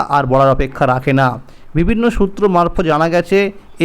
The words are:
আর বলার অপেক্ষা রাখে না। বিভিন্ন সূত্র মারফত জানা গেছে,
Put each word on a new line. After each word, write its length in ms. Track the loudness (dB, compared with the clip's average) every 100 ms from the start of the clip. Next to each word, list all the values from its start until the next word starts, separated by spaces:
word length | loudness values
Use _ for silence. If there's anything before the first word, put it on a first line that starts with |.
| 0 -2
আর 80 | 0
বলার 240 | 2 4
অপেক্ষা 300 | 2 -2 -2 -2
রাখে 200 | 0 0 2
না। 80 | 2 -2 -12 -20 -8 -2
বিভিন্ন 260 | 0 0 0 0
সূত্র 260 | -2 0 0
মারফত 300 | 2 0 0 0
জানা 180 | 0 0
গেছে, 240 | 0 0 0 0 -6 -14 0